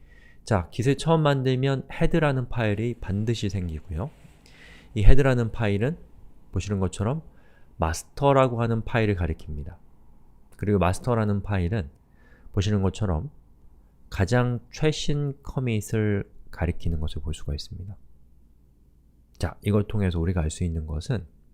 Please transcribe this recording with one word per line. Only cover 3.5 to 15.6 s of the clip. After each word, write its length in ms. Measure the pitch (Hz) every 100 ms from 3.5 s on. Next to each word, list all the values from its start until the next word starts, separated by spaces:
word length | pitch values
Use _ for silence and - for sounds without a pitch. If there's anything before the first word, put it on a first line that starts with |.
| 101 87 78 - 78 131 - - - - - - - -
이 100 | 110
헤드라는 480 | 101 131 135 123 113
파일은 460 | - 107 101 123 175 - - - - -
보시는 280 | 95 95 101
것처럼 420 | 92 - 104 156 - - - - - -
마스터라고 840 | 80 78 - - 139 135 131 117
하는 200 | 117 113
파일을 340 | - 120 107 92
가리킵니다. 600 | 82 78 - 73 71 78 - - - - - - - -
그리고 220 | 98 101
마스터라는 640 | 87 92 - 117 107 101
파일은 480 | 95 98 87 110 76 - _ - - - -
보시는 280 | 104 98 104
것처럼 500 | 95 - 104 80 143 - - - - - - - -
가장 520 | - - 123 123 120 -
최신 640 | - 156 151 - 147 143 135
커밋을 880 | - -